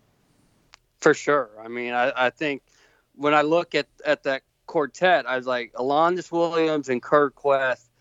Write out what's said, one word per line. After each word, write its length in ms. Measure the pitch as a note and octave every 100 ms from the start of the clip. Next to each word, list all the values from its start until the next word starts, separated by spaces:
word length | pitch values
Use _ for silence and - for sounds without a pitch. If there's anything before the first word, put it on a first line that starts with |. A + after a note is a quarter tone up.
| _ _ _ _ _ _ _ - _ _
For 100 | D#3+
sure. 380 | C#3+ - C#3+ A2 G#2+
I 60 | A2+
mean, 240 | A#2+ A#2+
I, 180 | B2 B2+ B2
I 140 | B2
think 320 | - D#3 C3+ _ _ _ _ _
when 180 | - D3
I 80 | D3+
look 340 | D3 E3+ E3+
at, 120 | D3+ - -
at 200 | D3 C#3+
that 180 | C#3+ C3+ _ _ -
quartet, 600 | E3 C#3 - F#3 D#3+ A#2+
I 120 | C3
was 80 | B2+
like, 260 | B2 A#2 A#2
Alondes 540 | B2+ D3 E3 F3+ -
Williams 600 | E3+ E3+ E3 D#3+ D3+ C3
and 100 | B2
Kurt 340 | - D3 C#3+
Quest, 540 | - C#3+ C3+ C3 B2 _ _